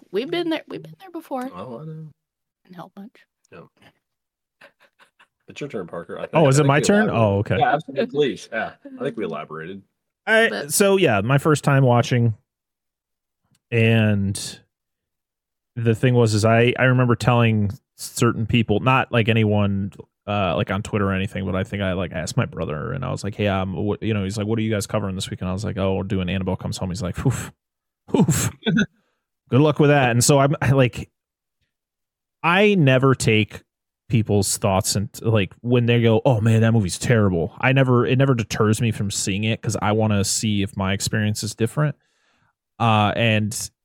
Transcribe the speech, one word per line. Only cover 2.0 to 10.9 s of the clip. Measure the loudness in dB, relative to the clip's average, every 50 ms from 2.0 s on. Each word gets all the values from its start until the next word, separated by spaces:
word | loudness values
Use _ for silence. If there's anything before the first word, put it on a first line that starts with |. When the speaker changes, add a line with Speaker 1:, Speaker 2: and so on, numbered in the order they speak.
| -16 -18 -20 _ _ _ _ _ _ _ _ _ _
Speaker 1:
Didn't | _ -20
help | -20 -20 -20 _ -20
much. | -20 -20 -20 _ _ _ _ _ _ _
Speaker 2:
No. | -20 -20 -20 -20 _ _ _ _ _ _ _ _ _ _ _ _ _ _ _ _ _ _ -20 -20 _ _ _ _ _ _ _ _ _ _ _ _ _ _ _ -20
It's | -14 -14
your | -14 -10
turn, | -10 -10 -10 -10
Parker. | -12 -14 -12 -12 -12 -12
I | -12
think, | -4 0
Speaker 3:
Oh, | 2 4 4
is | 4 4
Speaker 2:
I |
Speaker 3:
it | 4
Speaker 2:
think | 4
Speaker 3:
my | 2 4
Speaker 2:
we | 4
Speaker 3:
turn? | 4 2 2 2 0
Speaker 2:
elaborated. | 2 2 2
Speaker 3:
Oh, | 2 2 0
okay. | 0 -2 0 0
Speaker 2:
Yeah, | 2 0 0
absolutely. | -2 -4 -6 -6 -6 -6 -2
Please. | -2 0 0 0 -2 -6 -12 -10
Yeah. | -8 -6 -6 -8 -10 _ _ -20 -14 -10
I | -8
think | -8 -6 -6
we | -8
elaborated. | -8 -8 -10 -12 -12 -14 -14 -14 -14 -14 -16 -18 _ _ _ _ _ _ _ _
Speaker 3:
I, | 0 2 4 4 2
Speaker 1:
But | 0 -4 -6 -4 0
Speaker 3:
so, | 2 2 4